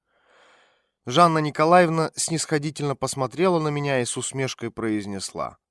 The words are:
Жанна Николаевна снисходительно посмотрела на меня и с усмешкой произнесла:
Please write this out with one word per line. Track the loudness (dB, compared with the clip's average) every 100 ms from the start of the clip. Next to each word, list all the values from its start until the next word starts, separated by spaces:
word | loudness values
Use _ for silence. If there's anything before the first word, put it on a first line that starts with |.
| _ _ _ _ _ _ _ _ _ _ -2
Жанна | 4 4 4
Николаевна | 0 0 4 6 6 2 -2 -4
снисходительно | -4 -4 -2 -2 -2 -4 -4
посмотрела | -4 -4 -2 -4 0 2 2
на | 0
меня | -2 0 0
и |
с | -2 -4
усмешкой | -6 -4 -4 -4 -8
произнесла: | -4 -2 -2 -4 -8 -8 -8 -8 -10 _